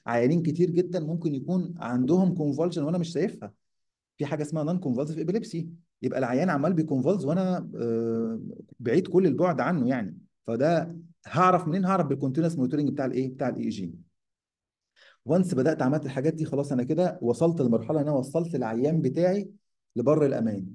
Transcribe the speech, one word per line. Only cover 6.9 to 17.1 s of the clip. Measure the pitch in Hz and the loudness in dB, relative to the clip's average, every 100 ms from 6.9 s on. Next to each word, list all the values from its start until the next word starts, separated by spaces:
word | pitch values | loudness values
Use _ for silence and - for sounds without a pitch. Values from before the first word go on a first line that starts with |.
| 135 131 196 | 2 2 2
وانا، | 135 175 185 180 - - | 0 0 0 -2 -4 -4
آه، | 117 113 117 113 113 113 - - - - | -2 0 0 -2 -2 -6 -10 -14 -18 -6
بعيد | 123 165 - | 0 2 2
كل | 175 190 | 4 4
البعد | 131 180 135 | 4 0 2
عنه | 151 175 123 | 0 0 0
يعني. | 127 95 - - _ - | 0 -4 -10 -20 _ -4
فده | 117 147 170 170 170 - _ - | 0 2 2 -2 -10 -16 _ -4
هعرف | 156 185 180 165 | 4 4 4 2
منين؟ | 180 | 0
هعرف | 185 190 139 | 2 2 0
بالكونتينوس | 135 135 139 165 160 | 0 -2 0 0 0
مونيتورنج | 127 147 143 | 0 0 -2
بتاع | 143 | -2
الايه، | 131 123 131 | -2 -2 -4
بتاع | 131 131 | -2 -4
الاي | - | -2
اي | 113 | -4
جي. | 95 90 - - _ _ _ _ _ _ _ _ _ - _ | -4 -8 -10 -20 _ _ _ _ _ _ _ _ _ -20 _
وانس | - 170 180 | 0 2 2
بدات | 127 135 156 | 2 2 2
عملت | 131 151 | 2 0
الحاجات | 147 135 156 | -2 -2 -2
دي، | 160 | 0
خلاص | 147 139 139 | -2 -2 -2
انا | 127 | -2
كده | 123 156 180 | 0 2 0